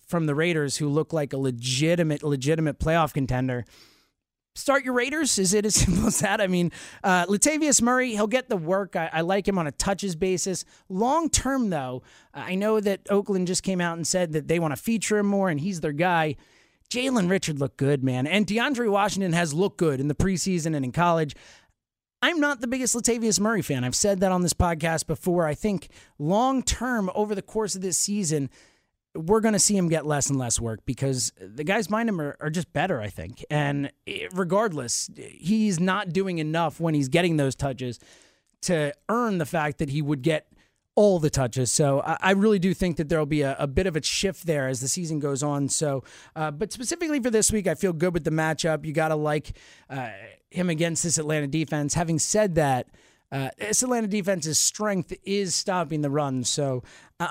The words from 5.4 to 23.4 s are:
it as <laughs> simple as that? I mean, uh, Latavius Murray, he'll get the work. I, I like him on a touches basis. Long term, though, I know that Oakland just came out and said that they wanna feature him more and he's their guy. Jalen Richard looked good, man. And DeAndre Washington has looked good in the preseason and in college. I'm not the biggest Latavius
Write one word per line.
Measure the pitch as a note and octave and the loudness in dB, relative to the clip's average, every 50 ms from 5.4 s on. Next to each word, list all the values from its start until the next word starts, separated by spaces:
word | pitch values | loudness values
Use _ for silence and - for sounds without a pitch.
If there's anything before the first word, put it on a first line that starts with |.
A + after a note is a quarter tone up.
| F#3+ F3+ G3 | 2 2 4
it | G#3+ G3+ | 2 2
as | G#3+ F#3 | 2 2
<laughs> | |
simple | - - - E3+ F#3 A3 A3+ | 4 4 4 4 2 2 2
as | - - | 2 2
that? | - G3+ G3 A3 G#3 | 0 0 0 0 0
I | |
mean, | F#3 F3+ F3+ F3 D#3+ - - - - - - - | 2 2 2 2 0 -2 -6 -14 -18 -10 -4 0
uh, | G3 F#3 F3+ F3 | 2 4 4 4
Latavius | F3+ G3+ G3+ - D4 D#4 D4+ D#4 D4 C4 - | 2 2 2 2 2 2 4 4 4 4 4
Murray, | A3 A#3+ B3 B3+ B3+ B3+ | 4 4 2 2 2 0
he'll | A3 G#3 G#3+ | 0 0 0
get | G#3+ A3 B3+ B3+ - | 2 0 0 0 0
the | A#3+ F#3 | -4 -2
work. | D#3 D#3 F#3+ G3 G3+ F3 - | -2 0 0 0 -2 -2 -4
I, | F#3 E3 E3 | -4 -4 -2
I | - D#3+ E3 | -2 -2 0
like | E3+ F#3+ G3+ F#3 - | 0 0 0 0 0
him | G3 F#3 | 0 0
on | E3 | 0
a | D3 - | -2 -2
touches | - - G3+ G3+ - - G3 E3+ | -4 -2 -2 -2 -2 -2 -4 -4
basis. | D#3 F#3+ F#3 F#3 E3+ - G3 F3+ - - _ - - _ - | -2 -2 0 0 0 -2 -2 -4 -6 -8 _ -18 -20 _ -6
Long | F#3+ F#3 A3+ B3 C#4+ E4 E4 C#4 | -2 0 2 2 2 2 2 2
term, | - - - C4 C4+ C4+ A#3+ G3+ | 0 0 0 0 0 0 0 0
though, | F3 D3 C3 B2+ B2+ B2+ - - - - - _ - | 0 -2 -4 -4 -8 -8 -10 -14 -20 -20 -20 _ -14
I | D3+ B2 A2 F#3 | -12 -8 -4 -2
know | F#3+ G#3 G#3+ A3 A3 | 0 0 2 2 2
that | G3+ G#3 G3 - - - | 2 0 0 -2 -2 0
Oakland | G3+ G3 G3+ - G3+ F#3 F#3 | 0 0 2 2 0 0 0
just | E3+ F#3 - - | 0 -2 -2 -2
came | - F#3+ F3+ | -2 0 0
out | F3 E3+ E3 | 0 -2 -2
and | E3+ E3 | -4 -4
said | - - F#3 F3+ E3 D3+ | -2 0 0 0 0 -2
that | D#3 C#3 | -2 0
they | C#3 D#3+ E3+ | 0 0 0
wanna | E3+ D#3 C3+ | 0 0 -2
feature | - - - A3+ G#3+ - - G#3+ | -4 -2 -2 -2 0 0 0 0
him | G#3 G3+ | 2 2
more | G3+ G3+ G3 F#3+ F#3 | 2 2 2 2 2
and | D#3 C#3+ | 0 0
he's | C#3+ G3+ F#3+ E3 | -2 -4 -4 -4
their | D#3+ D#3+ C#3+ | -4 -4 -2
guy. | C#3+ F3 F#3 F3 E3 D#3+ D#3 C3+ - - _ _ _ _ _ _ _ _ - | 0 2 2 4 2 2 0 -2 -6 -10 _ _ _ _ _ _ _ _ -8
Jalen | - A#3+ B3+ C4+ B3+ A#3 F3+ F3 | -4 -2 0 0 2 2 2 4
Richard | G3 F#3 - - D#3 C#3 | 2 0 0 -2 -4 -2
looked | C#3+ B2+ - - | -4 -4 -2 0
good, | C#3 C#3 D3 C#3 B2+ | 0 2 2 2 0
man. | C3 B2+ B2+ B2+ | 0 0 0 0
And | D3+ F3+ G#3 G#3 | 0 2 2 2
DeAndre | F#3+ G3+ A3+ A#3+ D4 C#4 A3+ A#3+ G#3+ | 2 0 0 0 0 0 0 0 2
Washington | G3 G3+ G3+ G#3 D3+ F#3 G3 F3+ D#3+ | 2 2 2 2 0 0 0 0 2
has | E3+ F3 D#3+ C#3 | 2 0 0 0
looked | D#3+ G3 G3 - - | 0 0 0 0 0
good | F3 D#3+ C#3 B2+ | 0 2 2 2
in | C3+ D3 | 0 0
the | C#3+ | 0
preseason | - F3 F#3+ F#3+ E3 - G3 F#3 F3 D3 E3 D#3+ | 2 2 2 0 0 0 0 0 0 0 0 -2
and | D3 C3 | -2 -2
in | B2 A2+ | -2 0
college. | D#3+ E3+ F3 E3+ E3 D#3+ D3 - - - - - - _ _ _ _ _ _ _ _ _ _ _ - | 2 2 4 4 2 0 -2 -6 -10 -20 -20 -20 -20 _ _ _ _ _ _ _ _ _ _ _ 0
I'm | - C#4 F4 D#4+ | 0 0 2 2
not | D4 D4 C#4+ G#3+ | 2 2 0 0
the | A#3+ A#3+ | -4 -4
biggest | B3+ C4 B3+ A3+ - | -2 -2 -2 -2 0
Latavius | A#3+ G#3+ A#3 A3+ A#3+ A3+ A3+ F#3+ F#3 | 0 2 2 2 2 2 0 2 2